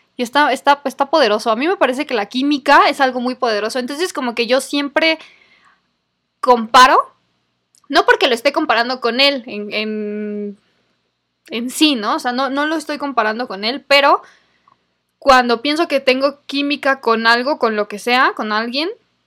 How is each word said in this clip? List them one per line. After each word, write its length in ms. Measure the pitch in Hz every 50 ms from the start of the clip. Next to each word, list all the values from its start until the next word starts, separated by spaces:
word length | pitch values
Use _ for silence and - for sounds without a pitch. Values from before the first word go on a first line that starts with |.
| _ _ _
Y 40 | - 247
está, 300 | 226 - 277 294 262 247
está, 260 | 269 - 277 285 277 -
está 240 | 269 - - 285 269
poderoso. 400 | - 320 262 208 - 233 - 240
A 60 | 220
mí 120 | 233 285
me 100 | 339 403
parece 280 | 392 330 254 254 262 294
que 80 | - 262
la 140 | 214 208
química 600 | 208 - 254 269 285 294 269 - 285 285 330 330 320
es 120 | 285 -
algo 180 | 277 262 240 254
muy 140 | 240 247 254
poderoso. 460 | - 254 233 214 208 208 226 - 262
Entonces, 340 | 247 247 285 294 370 349 -
como 220 | 302 254 240 226
que 100 | - 240
yo 160 | 214 247 269
siempre 560 | 269 - 294 285 285 277 - 311 320 320 320 320 - - _ _ _ _ _ _ _ _ _ _ _ _ _ _ _ _ _ _ _ _ _ _
comparo, 580 | - 254 247 240 220 226 - 254 254 262 320 453 - - _ _ _ _ _ _ _ _ _ _ _ _ _ _ _ _
no 160 | 277 339 427
porque 220 | - 480 466 -
lo 60 | 277 233
esté 160 | 233 - 285
comparando 500 | 269 330 311 - 226 226 233 247 262 254
con 180 | - 233 226 254
él 240 | 277 285 285 262 220
en, 260 | 247 214 208 208 208 -
en 840 | 214 220 214 214 214 214 208 208 214 208 208 208 208 208 202 202 - _ _ _ _ _ _ _ _ _ _ _ _ _ _ _ _ _ -
en 200 | 233 226 240 254
sí, 260 | - - 311 302 277
¿no? 200 | 226 202 226 285
O 40 | 311
sea, 120 | - 247
no, 180 | 240 247 269 262
no 160 | 269 277 294
lo 100 | 311 330
estoy 220 | 311 311 - 294
comparando 500 | - 294 277 254 240 214 214 220 233 254
con 160 | 226 196 196 208
él, 200 | 226 269 285 -
pero 340 | _ 277 277 277 285 349 - - - _ _ _ _ _ _ _ _ _ _ _ _ _ _ _ _ _ _
cuando 420 | - 269 254 254 247 240 233 226
pienso 260 | - 294 302 311 339
que 120 | 320 294 269
tengo 400 | 277 262 262 262 269 294 277 - _
química 540 | - 277 277 285 285 294 285 - 262 269 269
con 260 | - 226 226 220 226
algo, 320 | 226 233 240 247 277 311 -
con 160 | - 226 214
lo 120 | 208 208
que 120 | - 208 202
sea, 340 | - 240 247 254 277 349 415
con 160 | - 233 214
alguien, 380 | 208 214 233 240 240 285 311 381 480 - _ _ _ _ _